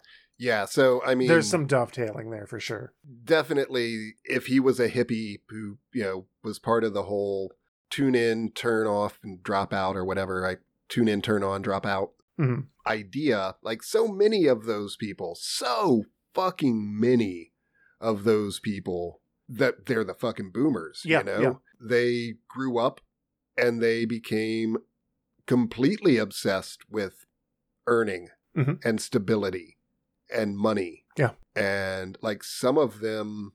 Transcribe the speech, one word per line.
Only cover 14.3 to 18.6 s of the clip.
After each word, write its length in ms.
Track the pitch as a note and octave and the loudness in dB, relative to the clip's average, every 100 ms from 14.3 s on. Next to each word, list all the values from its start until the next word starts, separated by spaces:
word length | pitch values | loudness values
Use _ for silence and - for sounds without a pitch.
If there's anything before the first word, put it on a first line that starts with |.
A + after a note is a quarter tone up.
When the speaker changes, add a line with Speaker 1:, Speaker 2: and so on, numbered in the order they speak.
| A3 D#3 | 6 4
Speaker 1:
of 200 | A#2+ A2+ | 4 0
those 300 | G#2 G2+ - | -4 -4 -8
people, 380 | G#2+ F#2 F2+ E2+ | -10 -8 -10 -8
so 680 | - - C4 A#3 G3 A#2+ G#2 _ _ - | -8 -4 -2 0 4 4 2 _ _ -2
fucking 640 | F#3 F3+ C#3+ A2+ G#2 G#2 | -2 0 0 0 -2 0
many 520 | A#2 B2+ G#2 F2+ E2 _ _ _ _ - | 4 4 2 -4 -12 _ _ _ _ -6
of 220 | A2+ G#2 | -2 0
those 380 | G2+ G#2+ G2+ F#2+ | 2 2 2 -4